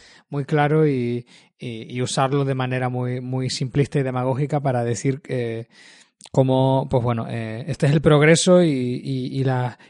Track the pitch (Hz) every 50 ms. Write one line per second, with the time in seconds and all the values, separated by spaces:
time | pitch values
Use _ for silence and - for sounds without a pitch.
0 | - - - - _ _ 143 143 139 - 156 147 147 147 151 156 156 151 139 127
1 | 120 120 120 120 123 - - - _ _ _ _ - 127 117 110 113 - 127 123
2 | 127 120 - - 135 131 139 143 139 135 139 127 127 123 127 127 127 123 123 123
3 | 127 123 123 127 127 127 127 131 131 123 - - 139 127 - 143 139 - - 151
4 | 135 131 127 123 127 131 131 120 151 139 151 147 139 139 127 120 120 117 120 -
5 | - 139 131 135 - - - 127 120 117 113 113 117 - _ - - - - -
6 | _ _ _ _ - - - 139 131 131 131 131 131 135 135 135 131 139 135 131
7 | 117 120 120 113 117 - 117 117 113 110 110 113 - - 131 - - 139 143 156
8 | 135 160 151 147 147 156 165 160 - 190 180 180 180 160 143 127 127 123 123 -
9 | - 139 135 131 127 139 131 135 131 135 131 127 123 120 113 - - -